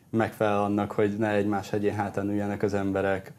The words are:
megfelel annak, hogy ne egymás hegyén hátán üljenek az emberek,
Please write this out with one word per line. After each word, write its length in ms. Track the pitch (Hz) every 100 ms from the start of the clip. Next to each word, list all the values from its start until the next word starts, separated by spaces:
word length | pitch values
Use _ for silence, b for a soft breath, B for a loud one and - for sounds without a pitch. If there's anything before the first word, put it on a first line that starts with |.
| b
megfelel 520 | 110 101 - 107 101
annak, 300 | 101 101 101
hogy 240 | - 104 104
ne 140 | 107
egymás 400 | 104 101 101 -
hegyén 240 | 107 101
hátán 340 | 101 101 98 101
üljenek 340 | 104 101 101
az 120 | 104
emberek, 580 | 101 98 98 98 95 -